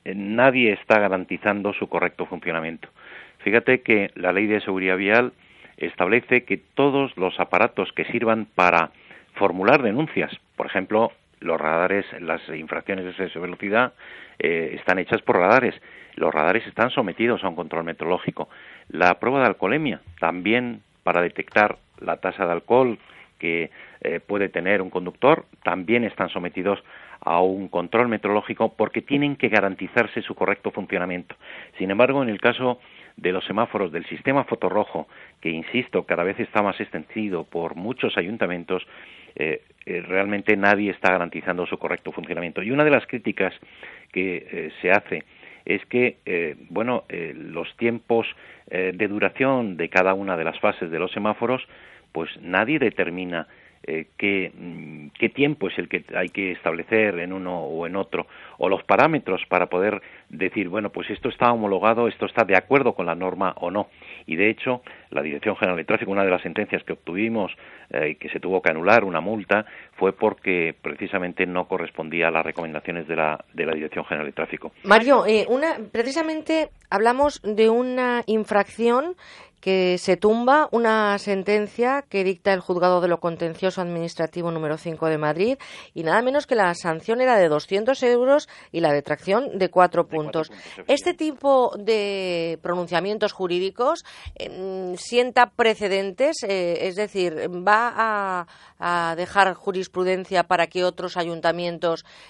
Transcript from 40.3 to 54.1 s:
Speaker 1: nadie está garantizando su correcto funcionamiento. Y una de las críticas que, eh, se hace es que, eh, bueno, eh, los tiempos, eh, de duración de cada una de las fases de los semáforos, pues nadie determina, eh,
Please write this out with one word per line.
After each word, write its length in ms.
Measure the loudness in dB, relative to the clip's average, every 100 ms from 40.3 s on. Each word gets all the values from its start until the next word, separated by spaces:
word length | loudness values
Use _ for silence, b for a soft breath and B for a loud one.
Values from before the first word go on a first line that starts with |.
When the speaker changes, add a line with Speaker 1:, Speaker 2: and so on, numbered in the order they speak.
| -2 0 2
Speaker 1:
nadie 360 | 4 4 2
está 200 | 0 2
garantizando 540 | 2 0 -4 -4 -4 -4
su 120 | -4
correcto 340 | -4 -6 -6
funcionamiento. 500 | -12 -8 -8 -6 -6
Y 100 | -2
una 120 | 0
de 80 | 2
las 160 | 2 0
críticas 460 | -6 -6 -2 -2 -4 B B B B B
que, 360 | -4 -4 -4 -8
eh, 200 | -10 -10 -4
se 100 | 2
hace 320 | 2 2 -8 B B B B -4
es 180 | -4 -2
que, 300 | 0 0 -2 -6
eh, 300 | -4 -4 -8 -8
bueno, 360 | -4 -2 -2 -6
eh, 240 | -10 -10 -12
los 400 | -12 -10 -10 -4
tiempos, 500 | -2 -2 0 0 0 B B B -8
eh, 220 | -4 -4
de 140 | -2 -2
duración 720 | 0 -2 0 0 2 -2 -4
de 120 | -2
cada 240 | 2 2
una 240 | 2 -2 -2
de 60 |
las 160 | -4 -2
fases 320 | -2 -2 -4
de 80 | -4
los 120 | -4
semáforos, 560 | -2 -2 -2 -2 -2 -6 B B B B
pues 180 | -8 -8 -10
nadie 380 | -2 0 2 2
determina, 680 | 0 0 -2 -4 -6 -6 -8 b b b -8
eh, 200 | -8 -8